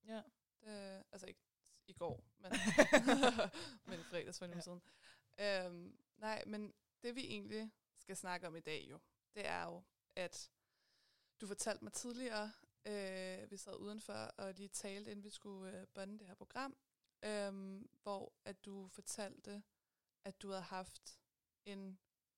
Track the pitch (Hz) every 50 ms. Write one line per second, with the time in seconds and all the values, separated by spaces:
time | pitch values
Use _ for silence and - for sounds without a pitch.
0 | - 214 220 214 - 240 - _ _ _ _ _ 214 214 214 202 196 190 190 190
1 | - _ - 190 185 190 - - _ _ _ _ - - - - _ - 185 -
2 | 175 160 135 - - - _ - - - 262 208 180 214 - 254 247 - 294 269
3 | 233 269 240 269 277 240 233 226 - 190 - 330 339 294 247 214 - - 185 165
4 | 165 - 180 170 - 175 180 - 185 175 170 170 160 175 180 175 - - - -
5 | - - - - _ _ _ - 208 202 196 185 180 180 175 175 175 196 - -
6 | _ _ _ - 214 214 214 - - 208 214 208 214 - - _ _ _ _ _
7 | - 240 240 269 247 - 220 208 202 208 214 220 220 220 - _ _ _ _ -
8 | - - 190 - - 180 180 175 180 170 160 160 - 156 156 98 71 - 143 -
9 | - _ _ _ _ _ - 208 196 - 175 175 170 170 170 180 190 - _ _
10 | _ _ - 190 180 175 - - - - _ _ _ _ _ _ _ _ _ _
11 | _ _ _ _ _ _ _ - 220 196 208 - - 226 196 - 214 208 - -
12 | - 240 233 247 262 240 220 208 208 214 - - - - _ _ - 214 208 202
13 | 196 190 190 185 185 185 185 196 214 214 202 190 - 202 190 - 196 202 214 220
14 | - - 202 - 110 - - - 202 190 185 185 202 196 - - - 202 196 202
15 | 214 226 208 208 202 208 - - - 202 196 190 185 185 185 185 196 - - 196
16 | 196 196 208 214 208 180 190 - 202 - - 247 269 269 269 - _ _ _ _
17 | _ _ _ _ - 214 214 208 202 196 196 196 190 190 190 196 226 - _ _
18 | - 202 202 196 - - - _ - 208 196 - - 202 196 196 190 185 - -
19 | - - - 226 202 190 - - - 202 202 208 - _ _ _ _ _ _ _
20 | _ _ _ _ - 196 190 - 208 196 196 190 180 175 190 185 185 - - -
21 | - - - - _ _ _ _ _ _ _ _ - 208 196 196 196 190 190 -
22 | _ _ _ _ _ _ _